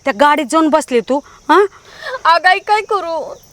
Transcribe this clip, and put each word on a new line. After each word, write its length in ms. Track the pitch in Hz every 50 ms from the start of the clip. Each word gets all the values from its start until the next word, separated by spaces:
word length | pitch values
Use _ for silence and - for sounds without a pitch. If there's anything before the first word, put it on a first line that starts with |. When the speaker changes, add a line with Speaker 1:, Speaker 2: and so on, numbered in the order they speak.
| -
Speaker 1:
त्या 80 | 269 254 202
गाडीत 240 | 285 294 294 302 311 226
जाऊन 180 | 285 320 320 311
बसली 300 | 262 311 277 - 254 240
तू, 200 | 208 - 254 285 - - - - _ -
हा? 160 | 302 349 415 381 - - _ - - - - - 523 523 -
Speaker 2:
अगं 240 | 311 330 - 311 370
आई, 100 | 370 392
काय 220 | - - 415 427
करू? 520 | 403 - 440 392 339 339 330 320 170 - - - _ _